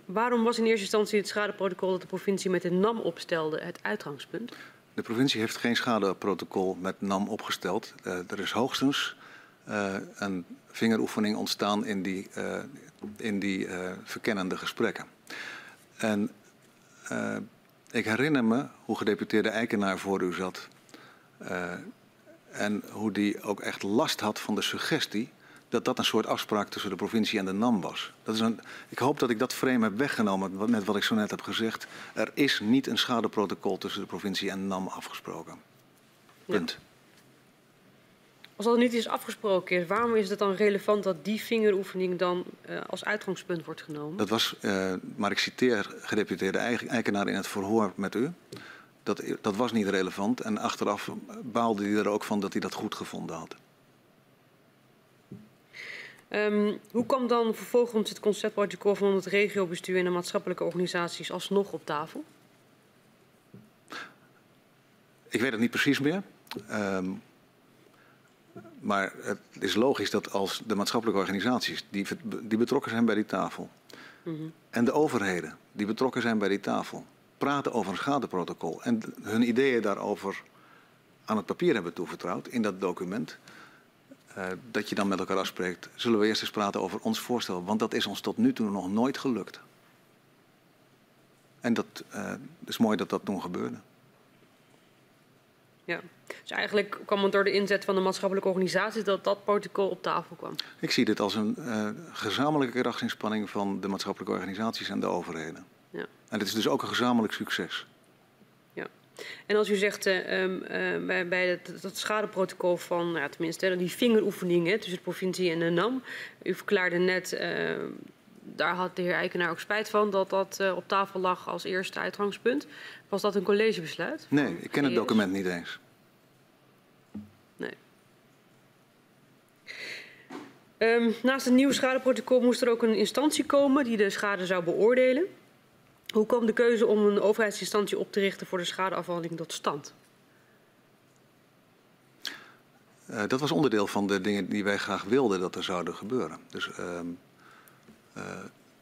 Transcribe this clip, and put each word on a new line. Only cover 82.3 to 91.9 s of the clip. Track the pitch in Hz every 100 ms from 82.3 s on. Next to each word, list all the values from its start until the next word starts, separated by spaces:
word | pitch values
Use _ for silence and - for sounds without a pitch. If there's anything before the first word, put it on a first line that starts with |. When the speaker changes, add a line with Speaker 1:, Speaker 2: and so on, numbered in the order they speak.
| 104 -
Speaker 2:
in | 123
dat | 104 92
document, | 98 87 90 104 - - - - - - _ _ - - - -
eh, | 92 92 117
dat | 110 104
je | 101
dan | 101
met | 95
elkaar | 90 95
afspreekt, | 95 - 90 87 - -
"Zullen | 123 113
we | 107
eerst | 107
eens | -
praten | - 101 107
over | 95 101
ons | 113 110
voorstel, | - 120 - 90
want | 90 107
dat | 113
is | 123 107
ons | 98
tot | - 98
nu | 117
toe | 131 110
nog | 101 90
nooit | 104 123 139
gelukt." | 139 110 90 - - _ _ _ _ _ _ _ _ _ _ _ _ _ _ _ _ _ _ _
En | 123
dat, | 110 98